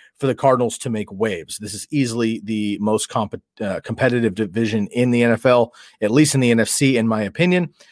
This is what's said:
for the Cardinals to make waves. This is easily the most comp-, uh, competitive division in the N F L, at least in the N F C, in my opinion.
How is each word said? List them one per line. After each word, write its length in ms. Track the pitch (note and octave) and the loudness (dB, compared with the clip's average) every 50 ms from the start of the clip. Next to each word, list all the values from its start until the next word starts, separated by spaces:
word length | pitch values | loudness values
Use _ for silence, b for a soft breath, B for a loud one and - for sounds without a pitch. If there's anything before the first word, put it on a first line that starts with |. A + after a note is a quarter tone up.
| b b b - | b b b -4
for 80 | C#3 | -2
the 80 | C3+ A#2+ | -2 0
Cardinals 420 | - - C3+ B2+ B2 B2 A2+ - | 2 2 2 4 2 0 -2 -4
to 140 | - - C3 | -6 -6 -4
make 200 | A2 G#2+ G#2 - | -4 -4 -6 -6
waves. 460 | G2+ F#2+ A2 A2 F#2+ E2+ D#2 - - | -6 -4 -4 -4 -4 -6 -8 -12 -12
This 160 | - G#2 G2+ G2 | -12 -10 -10 -10
is 140 | G2+ - - | -12 -10 -4
easily 500 | D3+ C#3+ C3 A#2 A2+ A#2+ A#2 A2 A2+ A2 G#2 | -2 -2 -2 -2 -2 -2 -2 -2 -2 -4 -6
the 340 | G#2+ A2 G#2+ G#2 G2+ G2+ G2+ | -6 -4 -2 -2 -2 -2 -2
most 280 | G#2 G#2+ G#2+ G#2 - - | 0 0 0 0 -2 -2
comp-, 320 | - A#2+ G#2+ - - - _ _ _ - | -4 -4 -4 -4 -8 -14 _ _ _ -8
uh, 200 | A2 G2 F#2 E2+ - | -6 -6 -6 -6 -6
competitive 520 | - A2+ - C3+ B2+ A#2+ B2 A#2 G#2+ F#2 | -6 -2 0 0 2 2 2 0 0 0
division 500 | G#2 A2 F#2 F2 A2+ A#2 G#2+ G#2+ A2 G2+ - | -2 -4 -4 -2 -2 -2 0 0 -2 -2 -2
in 180 | - A#2+ B2 B2+ | -2 0 0 2
the 140 | A#2+ A#2+ A#2+ | 2 2 4
N 80 | A#2 | 2
F 160 | A2+ A2+ - | 2 2 4
L, 260 | C3 B2 B2 A#2 - B B B B B B | 4 4 4 2 0 B B B B B B
at 100 | G#2+ G#2 | -2 2
least 240 | A#2 C#3+ D3+ C#3+ - | 4 4 4 4 4
in 40 | C3+ | 2
the 120 | B2+ A#2+ | 4 4
N 80 | A#2 A2+ | 4 4
F 100 | G#2+ - | 2 0
C, 280 | - - C#3+ C3+ C3 | 0 2 2 2 2
in 100 | A#2 A2 | 2 0
my 160 | A2+ A2 G#2+ G#2 | 0 0 -2 -2
opinion. 500 | G2 - - E3+ F3+ F3+ F3+ F3 D#3 _ b b b | -4 -2 0 2 2 2 2 0 -4 _ b b b